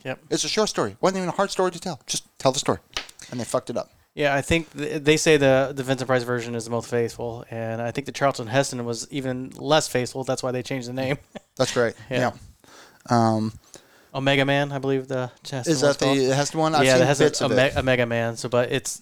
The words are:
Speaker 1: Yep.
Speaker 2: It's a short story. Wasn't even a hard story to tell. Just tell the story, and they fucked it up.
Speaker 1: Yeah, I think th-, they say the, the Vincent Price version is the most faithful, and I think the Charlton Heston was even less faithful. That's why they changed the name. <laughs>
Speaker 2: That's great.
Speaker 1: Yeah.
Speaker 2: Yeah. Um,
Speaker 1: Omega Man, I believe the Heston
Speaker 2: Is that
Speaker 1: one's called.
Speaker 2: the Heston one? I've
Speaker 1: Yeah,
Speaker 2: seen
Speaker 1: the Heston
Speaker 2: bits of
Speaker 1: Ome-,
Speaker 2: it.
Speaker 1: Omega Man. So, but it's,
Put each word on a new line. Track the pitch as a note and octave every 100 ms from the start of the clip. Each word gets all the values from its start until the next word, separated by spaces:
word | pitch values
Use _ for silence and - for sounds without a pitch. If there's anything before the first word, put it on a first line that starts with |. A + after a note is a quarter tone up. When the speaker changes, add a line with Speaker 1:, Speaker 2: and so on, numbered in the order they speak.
Speaker 1:
Yep. | C3+ C3 -
Speaker 2:
It's | D#3 D3+
a |
short | - G#3+
story. | - A#2 -
Wasn't | F3+ F#3+
even | F3+
a |
hard | F3 G3
story | - F#3
to | E3+
tell. | F#3+ D3 -
Just | - - -
tell | C3+
the | C3
story, | - G#2 _ - - - -
and | B2
they | A2+
fucked | C3 -
it | A#2
up. | - _ _
Speaker 1:
Yeah, | - C#3+ C#3
I |
think | - E3 D#3+ C#3+
th-, | D3 D3+
they | C#3+ D#3
say | E3+ D3+
the, | C#3 C3 C3+
the | C#3
Vincent | B2+ C3 B2+
Price | B2+
version | A#2+ B2 A#2
is | A#2 A2+
the |
most | A#2 A2+
faithful, | A#2+ A#2 - A#2+ A#2 -
and | A2+ A2+ A2+
I | A#2
think | B2+ C3+
the |
Charlton | - C#3 C3 A2+
Heston | C3+ C3+ B2+
was | A#2+ A2+ -
even | D3 C3 B2+ C3 -
less | C#3 D3+ -
faithful. | B2+ B2 C3+ B2+
That's | C3
why | C3
they | B2+
changed | B2 C3+ A#2+
the |
name. | B2+ C3+ B2+ - -
<laughs> | _ -
Speaker 2:
That's | B2+
great. | B2+ A#2 - -
Speaker 1:
Yeah. | B2+ B2 - - - - - - _ -
Speaker 2:
Yeah. | A#2+ A2+ A2
Um, | A2 - _ - _ _ _
Speaker 1:
Omega | C#3 C3+ C#3
Man, | C3+ C#3+ C#3+
I | C#3
believe | C3+ C3+ C3
the | C3 B2 - -
Heston | C3+ B2
Speaker 2:
Is | D3
that | C#3+
Speaker 1:
one's | C#3
called. | C#3+ C#3
Speaker 2:
the | C3 C3+
Heston | C#3+ D#3+
one? | D#3+ D#3
I've |
Speaker 1:
Yeah, | C3
Speaker 2:
seen | B2+
Speaker 1:
the | B2+
Heston | C#3+ D3+
Speaker 2:
bits | -
of | C#3+
Speaker 1:
Ome-, | B2+
Speaker 2:
it. | C3+ C#3+
Speaker 1:
Omega | C3 B2 A#2
Man. | A#2 A#2 A2+
So, | A#2+
but | A#2+ A#2+
it's, | C3 - -